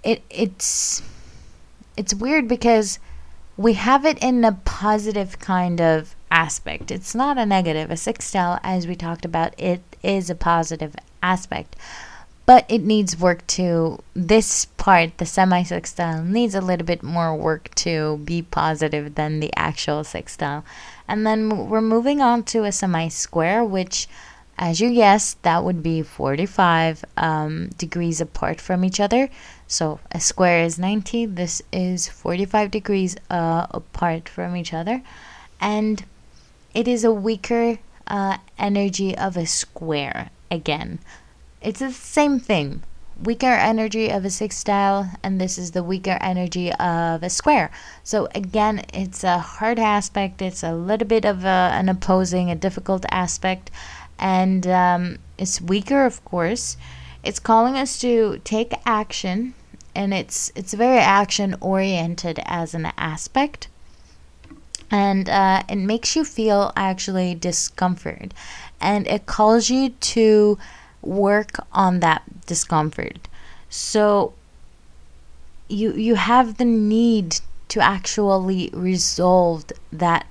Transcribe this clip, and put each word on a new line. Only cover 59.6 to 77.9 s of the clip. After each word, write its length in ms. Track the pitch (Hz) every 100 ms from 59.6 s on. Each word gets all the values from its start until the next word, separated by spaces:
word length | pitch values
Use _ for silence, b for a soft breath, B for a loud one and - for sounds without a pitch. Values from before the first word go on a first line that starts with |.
| - - -
and 200 | - 196
it's, 400 | 196 - - - -
it's 180 | 190
very 260 | 202 247 254
action-oriented 1400 | 196 196 202 - 196 185 185 190 196 180 170 170 175 160 -
as 280 | 175 165
an 120 | 170 156 -
aspect. 720 | 160 156 - 262 294 - - - b b b b b - - - - - -
And, 400 | 208 196 196 190
uh, 340 | 196 190 190 -
it 80 | 202
makes 400 | 190 226 - 320
you 80 |
feel 480 | 294 - 220 202 202 -
actually 580 | 196 190 - 185 180 170
discomfort. 1000 | 175 170 - - 180 180 - - - - B B B -
And 260 | 190 208 -
it 180 | 208 -
calls 440 | - 214 226 220
you 200 | 262 269
to 680 | - - - 220 214 208 208 B B B B
work 500 | - 190 202 208 214 - -
on 300 | - 190 180
that 220 | 170 160 - - -
discomfort. 840 | 170 - 160 151 - - - - B B B B
So 640 | - - 220 208 208 180 - - - - - - - - - - - - - -
you, 240 | 202 214
you 220 | - 220 214
have 420 | 208 247 240 214
the 80 | 247
need 720 | 226 208 220 233 220 170 - - - -
to 100 | 214
actually 880 | 156